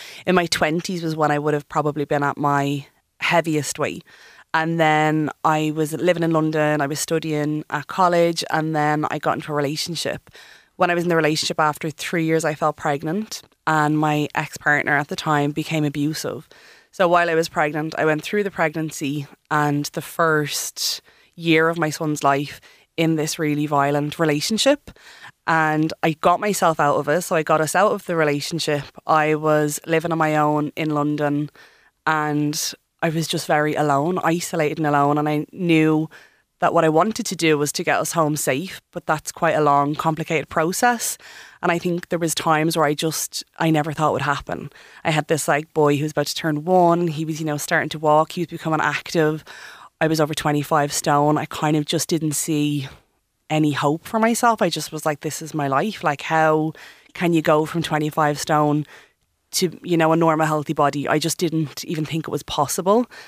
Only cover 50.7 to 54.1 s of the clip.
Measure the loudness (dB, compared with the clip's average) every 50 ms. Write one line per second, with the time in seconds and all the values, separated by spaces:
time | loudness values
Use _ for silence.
50.7 | 0 0 0 0 -2 -4 0 2 2 4 4 2 2 0 -2 -6 -6 -2 0 0
51.7 | 2 0 0 0 -2 -2 -2 -2 -2 -2 -2 -2 -2 -4 -4 -2 0 0 0 0
52.7 | -2 -2 -6 -8 -14 -20 _ _ _ _ _ _ _ _ _ -2 0 2 2 2
53.7 | 0 2 0 0 0 -2 -4 -4